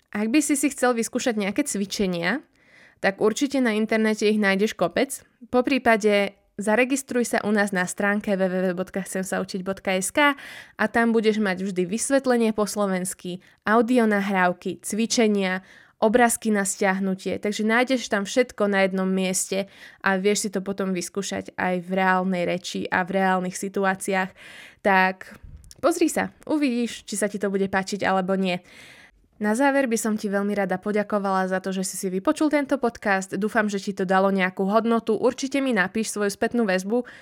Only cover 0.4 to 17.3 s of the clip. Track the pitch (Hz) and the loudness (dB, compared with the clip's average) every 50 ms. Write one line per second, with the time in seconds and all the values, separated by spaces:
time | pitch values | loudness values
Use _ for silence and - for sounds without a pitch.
0.4 | 302 - 294 269 - 285 - - 254 247 247 226 220 - - 247 - 254 220 214 | 2 2 0 0 0 -2 -2 0 0 0 2 0 -2 -2 -4 -2 -2 0 0 0
1.4 | 202 190 202 - 285 - - 196 202 196 - - 208 185 180 170 170 175 220 302 | -2 -2 0 -2 -2 -2 -2 -4 -4 -4 -2 -2 -2 0 0 -2 -2 -2 -2 -2
2.4 | - _ _ _ _ _ _ - - - _ _ - 190 190 - - 214 226 - | -6 _ _ _ _ _ _ -20 -20 -20 _ _ -2 -2 0 2 0 0 2 2
3.4 | 294 262 277 269 254 233 208 214 220 214 226 220 220 220 214 214 220 208 214 214 | -2 0 0 2 2 2 2 0 0 0 0 2 2 2 0 2 2 2 2 4
4.4 | 208 196 196 196 208 220 - - 180 160 - 196 254 269 - - - _ _ _ | 2 2 2 2 2 0 0 0 -2 0 0 0 -2 -2 -4 -14 -16 _ _ _
5.4 | 240 - - 247 247 - 277 254 262 240 226 214 208 214 208 202 202 190 - _ | -20 -2 0 0 2 2 0 0 4 2 2 4 4 2 2 2 2 0 -4 _
6.4 | _ _ _ - 196 214 214 233 254 247 285 277 - - 240 247 233 - - - | _ _ _ -6 -2 0 2 2 2 2 0 -4 -4 -4 -2 -2 0 0 0 -2
7.4 | - 208 214 208 202 202 202 180 180 180 - - 202 202 202 208 208 214 202 185 | 0 0 2 2 2 0 0 -2 -2 -2 -2 -2 0 0 0 0 0 -2 0 0
8.4 | 190 185 180 185 185 185 175 180 185 - - 196 185 - - 190 185 - 190 185 | 0 0 0 0 0 -2 -2 -2 -4 -6 -6 -8 -8 -6 -6 -6 -6 -4 -4 -4
9.4 | 190 185 - 190 180 190 190 - - 202 185 190 190 - - 302 294 285 277 277 | -4 -4 -6 -8 -6 -6 -8 -6 -4 -2 -2 -2 -2 -2 0 2 4 4 2 0
10.4 | - - - - - - _ - 208 214 - 240 233 233 220 226 208 220 208 214 | -8 -18 -18 -18 -20 -20 _ -4 -4 0 2 2 2 4 2 2 2 2 2 2
11.4 | 214 196 180 185 190 202 180 180 180 170 196 226 - - 277 269 269 254 247 233 | 0 -2 -2 -2 -4 -6 -2 -2 -2 -2 -2 -4 -2 0 0 0 2 2 2 2
12.4 | 226 220 220 - 208 196 - 214 202 196 185 180 180 185 - _ - 180 175 185 | 2 2 2 0 -2 -2 0 -2 -2 0 0 -2 -4 -4 -8 _ -10 -10 -10 -10
13.4 | _ - _ _ - 202 214 240 240 226 254 247 226 220 208 202 196 202 196 185 | _ -18 _ _ -2 2 4 4 4 4 4 4 4 4 4 2 0 0 2 2
14.4 | 180 180 180 - - 196 170 - - - - 202 233 220 - 247 226 214 208 202 | 2 2 2 0 -6 -8 -8 -8 -8 -8 -4 -2 -2 0 2 2 4 4 4 2
15.4 | 190 185 185 190 - - - - - _ _ - - 220 208 254 240 233 - - | 0 0 -2 -4 -8 -12 -20 -20 -20 _ _ 0 0 4 4 6 4 4 2 0
16.4 | - 220 214 202 196 196 - - 208 196 190 196 196 190 185 190 - 185 | 0 0 0 0 0 -2 -2 0 0 0 0 0 0 -2 -2 -4 -4 -6